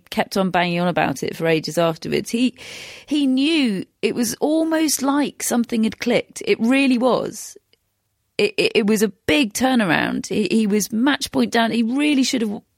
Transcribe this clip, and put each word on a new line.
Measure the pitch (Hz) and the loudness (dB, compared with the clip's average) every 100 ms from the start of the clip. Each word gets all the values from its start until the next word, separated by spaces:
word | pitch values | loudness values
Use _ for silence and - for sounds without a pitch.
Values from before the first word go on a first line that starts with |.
| - | -6
kept | - - 202 | -4 -2 0
on | 185 | 0
banging | 175 175 175 | 0 0 0
on | 180 | 0
about | 165 - - | 0 0 -2
it | - - | -6 -2
for | 165 | 0
ages | 160 - - | 0 0 0
afterwards. | 165 165 160 147 - | 0 -2 -4 -4 -2
He, | 233 254 - - - - - | -2 -2 -2 -16 -18 -18 -16
he | - 294 269 | -4 0 0
knew | 262 285 330 247 190 - _ | 2 0 2 0 -2 -6 _
it | 214 | -4
was | - 226 254 | -2 -4 -2
almost | 294 320 320 320 311 - | 0 2 0 0 0 0
like | 269 285 254 - | 0 0 -2 -4
something | - 240 226 226 | -2 -2 0 0
had | 220 - | -2 -2
clicked. | 233 214 - - - | 0 0 -2 -4 -2
It | 202 | 0
really | 226 269 277 247 | 2 4 4 2
was. | 247 190 - - - - _ _ _ _ _ _ _ - | 2 0 -2 -8 -14 -18 _ _ _ _ _ _ _ -2
It, | 208 - | 0 2
it, | - - | 2 2
it | 214 | 2
was | 214 | 2
a | 208 | 0
big | - - 202 214 | -2 0 0 0
turnaround. | - 262 247 190 151 - 127 - | 0 0 2 2 2 0 -4 -4
He, | - 208 | -2 0
he | 220 214 | 2 2
was | 208 196 | 0 -2
match | 220 277 269 - | 0 0 0 -2
point | 269 226 | -2 0
down. | 233 226 | 0 0
He | 226 | 0
really | 226 269 294 269 | 0 0 2 2
should | 254 247 | 2 0
have | 220 214 - | -2 -6 -12